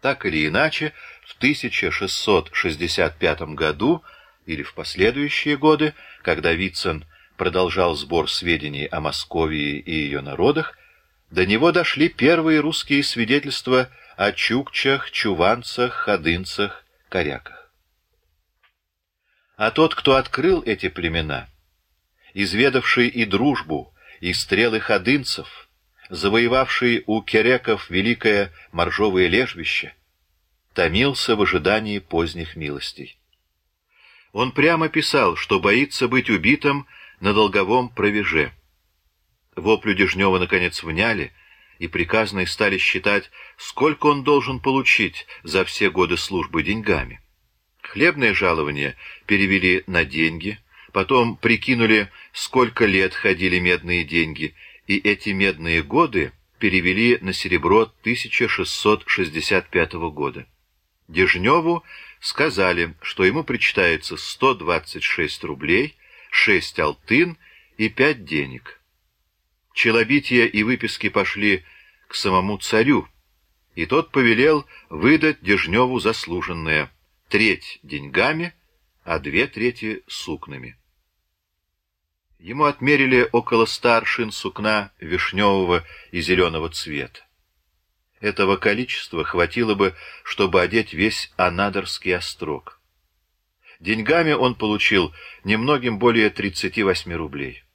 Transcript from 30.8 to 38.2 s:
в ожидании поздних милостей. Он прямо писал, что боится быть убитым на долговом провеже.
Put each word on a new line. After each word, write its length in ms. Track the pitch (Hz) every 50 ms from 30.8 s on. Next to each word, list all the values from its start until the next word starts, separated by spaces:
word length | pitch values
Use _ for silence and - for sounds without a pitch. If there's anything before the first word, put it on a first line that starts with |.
| 90 82 82 101 127 143 135 - - - 117
в 40 | 104
ожидании 600 | 104 90 - 87 78 92 104 110 110 107 104 101
поздних 540 | - _ - 82 85 82 80 87 82 80 -
милостей. 640 | 85 78 73 71 71 - - - - 69 - - _ _ _ _ _ _ _ _ _ _ _ _ _ _ _ _ _ _ - _ _ _ _ _
Он 200 | 101 120 131 127
прямо 380 | - 143 160 170 160 160 156
писал, 460 | - 156 147 - - 143 120 95 82
что 220 | - - - 107 95
боится 480 | 85 101 104 120 143 143 - - 131
быть 220 | 117 127 131 117 -
убитым 580 | 113 92 78 104 139 147 - 147 139 143 135 _ - - - - - _
на 140 | - 101 104
долговом 560 | 104 107 104 95 104 98 92 110 127 127 120
провеже. 600 | - - 101 104 104 104